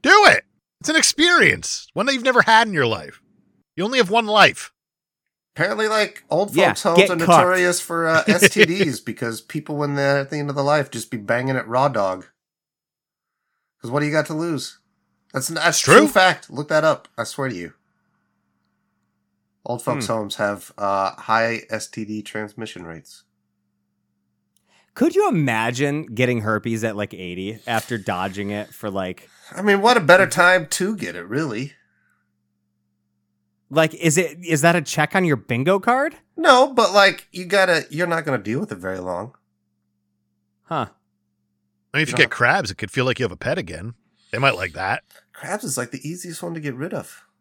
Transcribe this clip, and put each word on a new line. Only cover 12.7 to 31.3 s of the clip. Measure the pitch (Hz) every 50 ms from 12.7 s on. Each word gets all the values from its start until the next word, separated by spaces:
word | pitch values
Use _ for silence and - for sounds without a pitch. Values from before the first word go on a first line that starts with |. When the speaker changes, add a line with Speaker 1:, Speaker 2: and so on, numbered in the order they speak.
| _ _ _ _ _ _ _ _ _ _ _ _ _ _ _ _ _ _ _ _ _ _
Speaker 2:
'Cause | _ 117
what | 123 147
do | 147
you | 147 147
got | 156 147
to | - 160
lose? | 156 165 170 165 131 - - - _ _ _ _ _ _ _ _ _ _ _ _
That's, | 135 131 -
that's | 165 160 151 170
Speaker 1:
It's | - -
true. | - - 156 240
Speaker 2:
true | 311 302
fact. | - 208 185 185 156 - - _
Look | 151 139 147 -
that | 156 156 151
up. | 160 147 - _ - _
I | - 113
swear | - - - 135 131
to | 117
you. | 87 87 80 _ _ _ _ _ _ _ _ _ _ _ _ _ _ _ _ _ _ _ _ _ _ _ _ _ _ _ _ _ _ _ _ _ _ _ _ _ _ _
Old | - 120 117 -
folks' | - 120 135 120
Speaker 3:
Hmm. | 98 117
Speaker 2:
homes | 113 107 101 -
have, | - 107 101 101 92 - - _ -
uh, | 104 98 98 98 98 95 -
high | - - - 110 113 113 113 117 113 - _
S | 110 107 - -
T | - - 110
D | 101 107 107 104
transmission | - - 107 107 101 _ - 113 107 - 90 90
rates. | 82 82 80 73 - - - _ _ _ _ _ _ _ _ _ _ _ _ _ _ _ _ _ _ _ _ _ _ _ _ _ _ _ _ _ _ _ _ _ _ _
Speaker 3:
Could | - - 330 349
you | 381 415 392
imagine | 269 170 147 131 113 110 113 120 123 120 143 143 143 151 156
getting | - 120 104 127 123 123 117 104
herpes | 107 110 107 - 117 113 110 110
at, | 113 104
like, | 104 104 98 -
eighty | 90 92 87 90 90 92 101 110 107 _
after | - 117 113 - - 123 110
dodging | 95 - 98 90 92 101 92 98 104 101
it | 104 104 104 - -
for, | - - 107
like, | 95 98 92 92 92 - - _ _ _ _ - -
Speaker 2:
I | 170 196
mean, | 208 202 196 196
what | 233 247
a | 233
better | 170 139 202 185 196
time | - - 180 175 180 185 185 160 -
to | - - 185 196 226
get | 190 - 90 82
it, | 87 87
really. | 95